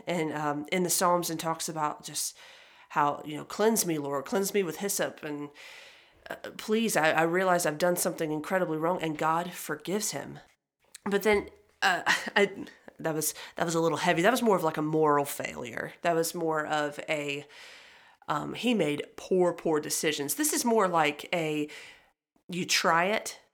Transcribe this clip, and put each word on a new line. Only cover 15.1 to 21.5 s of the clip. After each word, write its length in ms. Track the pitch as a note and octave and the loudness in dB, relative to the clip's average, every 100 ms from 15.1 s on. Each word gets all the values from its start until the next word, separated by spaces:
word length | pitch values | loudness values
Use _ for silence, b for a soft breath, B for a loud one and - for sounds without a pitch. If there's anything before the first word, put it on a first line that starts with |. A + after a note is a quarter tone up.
| C#3+ | 4
failure. 720 | C#3+ - C3+ D#2 A#2+ - - - | 2 -4 -8 -8 -8 -8 -8 -4
That 140 | F3 E3 | 0 2
was 200 | D#3+ F3 | 0 -2
more 300 | D#3+ D#3 D3+ | -2 -2 0
of 340 | D3+ D3 - - | -2 -2 -4 -4
a, 380 | D#3 D3 C#3+ C#3+ B B B B B B B - | -4 -4 -8 -10 B B B B B B B -6
um, 260 | D3 D3 | -4 -4
he 200 | - A#3+ | -4 0
made 300 | A3 D3+ D3 - - | 2 0 -2 -6 -16
poor, 380 | - F#3 F3 | 0 2 4
poor 260 | E3+ F3 F3+ | 2 0 0
decisions. 560 | D3 - D#3+ D3 C#3 - | 0 -2 -2 -2 -2 -2
This 160 | D4+ | 0
is 140 | D#4+ A#3+ | 0 2
more 240 | A3+ F#3 | 4 4
like 400 | E3 D3 D3 - | 4 2 0 -4
a, 380 | F3+ D#3 | -2 0